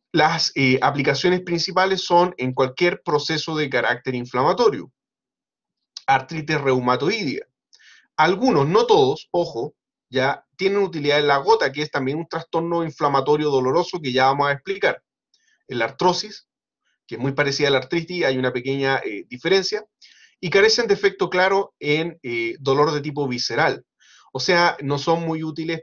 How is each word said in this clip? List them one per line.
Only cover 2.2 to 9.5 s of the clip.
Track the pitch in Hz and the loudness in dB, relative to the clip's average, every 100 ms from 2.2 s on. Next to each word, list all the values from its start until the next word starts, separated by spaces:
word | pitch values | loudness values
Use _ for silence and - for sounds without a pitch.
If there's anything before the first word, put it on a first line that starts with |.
| 180 175 | 2 0
en | 127 | -4
cualquier | 127 131 - 180 175 | 0 -2 0 0 0
proceso | - 151 147 160 165 | -2 -2 -2 -4 -4
de | 156 139 | -4 -2
carácter | 127 113 120 - 123 | 0 0 -2 -4 -6
inflamatorio. | 123 123 143 185 226 123 - _ _ _ _ _ _ _ _ _ _ - | -4 0 2 4 2 2 -4 _ _ _ _ _ _ _ _ _ _ -8
Artritis | - 131 131 165 147 151 | 0 0 0 -8 -4 0
reumatoidea. | 135 127 123 127 147 220 160 101 - _ _ _ - - _ - | 2 2 2 0 0 -2 -4 -6 -10 _ _ _ -20 -20 _ 0
Algunos, | 202 190 254 165 143 | 2 2 2 2 4
no | 202 240 | 4 4
todos, | 190 131 - - | 4 4 0 -4
ojo, | 175 170 | -4 -2